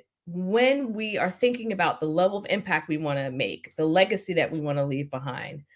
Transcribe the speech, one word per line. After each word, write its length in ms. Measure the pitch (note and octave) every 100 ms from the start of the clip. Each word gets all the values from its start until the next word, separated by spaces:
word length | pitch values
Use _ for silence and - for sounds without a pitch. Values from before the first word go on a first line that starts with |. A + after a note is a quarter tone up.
| - _ -
when 640 | F3 F#3 A3 B3+ C#4 C4
we 240 | G#3+ A3 G3+
are 140 | F#3
thinking 420 | F#3+ B3 B3 A3+
about 280 | F#3+ E3 -
the 60 | D#3
level 300 | D#3 F#3 G3+
of 100 | G3+
impact 380 | G3+ F#3+ D#3+ D#3+
we 100 | D3+
wanna 320 | D#3 C#3 C3+
make, 440 | B2+ G#2 - - -
the 100 | D#3+
legacy 480 | F3 G3 G3+ -
that 160 | E3 C#3
we 100 | D#3+
wanna 240 | D3 C#3+
leave 260 | C#3+ C3+ C#3+
behind, 540 | C3 C3+ B2+ - D3 -